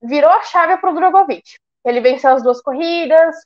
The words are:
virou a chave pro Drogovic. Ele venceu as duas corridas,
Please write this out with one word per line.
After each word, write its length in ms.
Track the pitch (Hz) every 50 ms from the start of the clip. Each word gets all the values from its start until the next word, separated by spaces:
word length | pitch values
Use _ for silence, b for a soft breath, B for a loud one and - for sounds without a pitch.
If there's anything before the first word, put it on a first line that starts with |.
virou 300 | 233 233 277 294 285 320
a 100 | 370 440
chave 360 | - - - 359 330 330 370
pro 180 | 359 - 370 311
Drogovic. 640 | 339 370 370 311 392 392 - 214 165 _ _ - _ _ _ _ _ -
Ele 160 | 240 240 247
venceu 300 | 226 254 254 254 - 269
as 100 | 262 269
duas 180 | 233 247 247 247
corridas, 760 | - 294 254 277 330 339 339 339 330 262 311 320 330 330 311 320 _